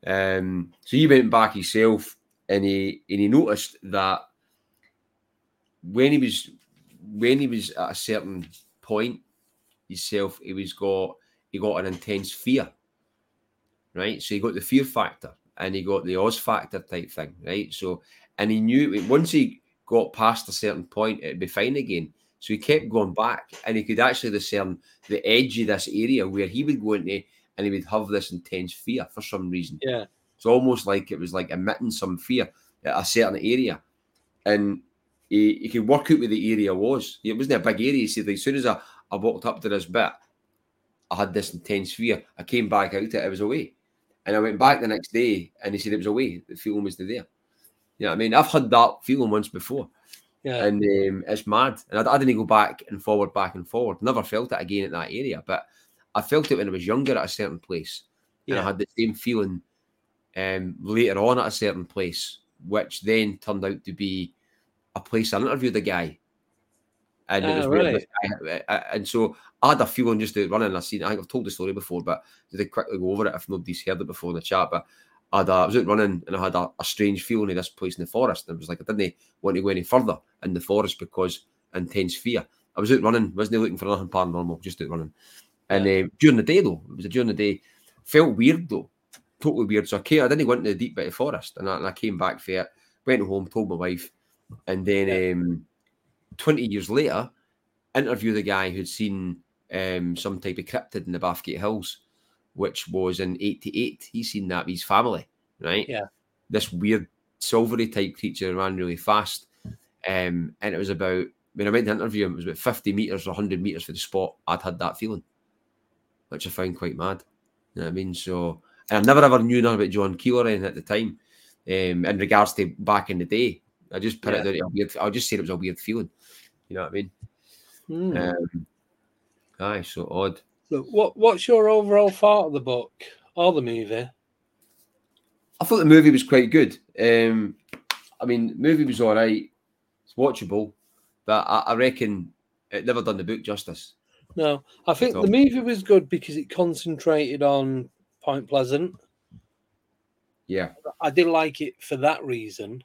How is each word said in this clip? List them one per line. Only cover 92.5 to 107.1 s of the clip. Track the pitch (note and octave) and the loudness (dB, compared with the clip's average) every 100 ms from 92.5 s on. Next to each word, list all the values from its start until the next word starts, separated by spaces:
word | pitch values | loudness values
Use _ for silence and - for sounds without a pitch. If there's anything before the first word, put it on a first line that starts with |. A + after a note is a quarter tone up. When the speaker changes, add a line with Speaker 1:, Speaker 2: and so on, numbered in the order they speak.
Speaker 1:
it, | F#2 F2+ _ _ _ - | -4 -4 _ _ _ 0
went | B2+ | 0
home, | G2 G2 F#2 | 2 -4 -4
told | - G#2 | -4 -4
my | F2 | -2
wife. | F2+ F2+ - _ _ _ _ - - | -4 -4 -8 _ _ _ _ -18 -6
And | F#2+ F#2 | -4 0
then, | G2 G2 | 0 2
Speaker 2:
Yeah. | F#2 F#2 | 0 0
Speaker 1:
um, | F2+ F2 E2+ - _ _ _ _ _ _ - | 0 -2 -4 -8 _ _ _ _ _ _ -8
twenty | - D3+ A#2 | 0 0 0
years | G2+ F2+ | -4 0
later, | A#2+ D3+ E2+ B2+ _ _ _ _ _ _ | 0 0 -2 -6 _ _ _ _ _ _
interviewed | C3 C3+ A#2 A2 G#2+ | -4 -2 -2 0 0
the | |
guy | G2 G2 F#2+ | 0 0 -2
who'd | F#2 F2+ | -4 -10
seen, | - G#2+ G2 F#2 E2+ _ _ _ | -6 -4 -4 -6 -8 _ _ _
um, | F#2+ F#2 F2+ F2 F2 | -6 -4 -2 -4 -4
some | G2+ F#2+ | -6 -6
type | G2 F2+ | -8 -8
of | F#2 | -6
cryptid | - - G#2+ F2 | -8 -8 -10 -8
in | |
the | F2 | -4
Bathgate | F2+ F2 - D#2 | -4 -4 -8 -6
Hills, | G2+ G#2+ F2+ - _ _ _ _ _ | -4 -4 -8 -14 _ _ _ _ _
which | - G2 - - | -6 -6 -6 -6
was | F#2 F#2 F2+ | -2 -2 -2
in | F#2+ F#2 | -4 -4
eighty-eight. | G2+ - - - A#2+ - - | -4 -4 -6 -4 -4 -6 -12
He's | A2+ A#2 | -10 -6
seen | G#2+ F#2+ | -6 -4
that | F2+ - | -4 -4
with | F2+ | -8
his | |
family, | - G2 A#2+ F#2 - _ _ _ | 2 4 4 0 -8 _ _ _
right? | D#2+ F#2+ G#3 | -2 -2 -2
Speaker 2:
Yeah. | A#2+ G2 _ _ _ _ | -8 -10 _ _ _ _
Speaker 1:
This | A2 - | -4 -2
weird | F2 G#2 G#2+ E2+ | -4 0 0 -2